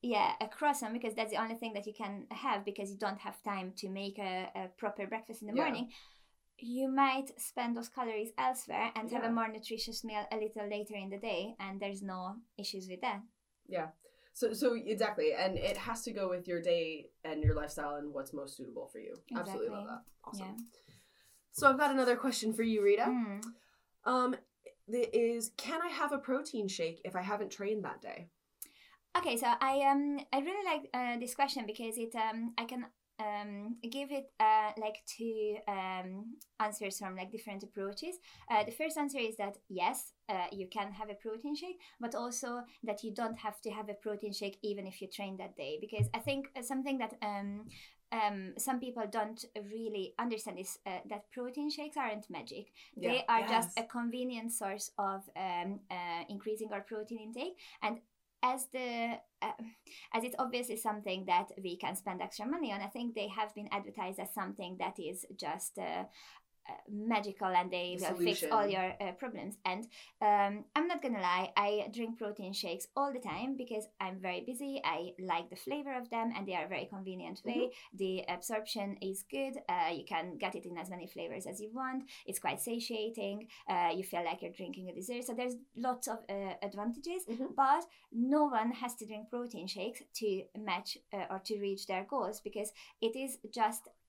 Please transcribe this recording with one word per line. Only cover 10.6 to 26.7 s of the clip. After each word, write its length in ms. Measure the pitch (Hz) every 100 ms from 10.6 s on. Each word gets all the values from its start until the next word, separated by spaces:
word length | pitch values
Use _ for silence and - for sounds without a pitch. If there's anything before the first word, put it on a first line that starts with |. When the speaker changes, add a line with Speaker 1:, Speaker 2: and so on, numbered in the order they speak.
| 208
Speaker 1:
later 280 | 208 208 208
in 140 | 196
the 80 | 196
day, 380 | 226 180 202 233
and 200 | 196 196
there's 220 | 196 196
no 320 | 196 185 185 214 - -
issues 300 | 196 196 185
with 140 | 180
that. 200 | 254 202 220 _ _ _ -
Speaker 2:
Yeah. 220 | 180 160 - - _ _
So, 200 | - 226
so 200 | 220 269 233
exactly, 580 | - 208 214 208 156
and 240 | - 190 175
it 200 | - -
has 260 | 233 233
to 80 | -
go 160 | 202 185
with 180 | 180 180
your 140 | 175
day 480 | 175 170 160 156 - _ 156
and 180 | 156
your 120 | 151 147
lifestyle 400 | 147 - 147 147
and 180 | 147
what's 200 | 147 135
most 220 | 147 139 -
suitable 320 | 127 123 -
for 120 | -
you. 160 | - - - 247
Absolutely 340 | 208 190 233
love 140 | 208 202
Speaker 1:
Exactly. 100 | 233
Speaker 2:
that. 340 | - - -
Awesome. 260 | 202 190 220
Speaker 1:
Yeah. 220 | 233 - - - _ _ - - _
Speaker 2:
So 140 | - 277
I've 80 | 262
got 100 | 285
another 240 | 269 247 247
question 380 | 269 240 220
for 80 | 220
you, 220 | 226 214
Rita. 220 | 202 208 247
Speaker 1:
Mm. 380 | 247 220 202 226 233 _ _ _ _ -
Speaker 2:
Um, 300 | 254 254 247 - _ - - -
it 260 | 233 226
is, 380 | 226 233 233 220 -
can 240 | - 330
I 80 | 349
have 220 | 302 285
a 80 | 311
protein 480 | - 262 302 233
shake 340 | 196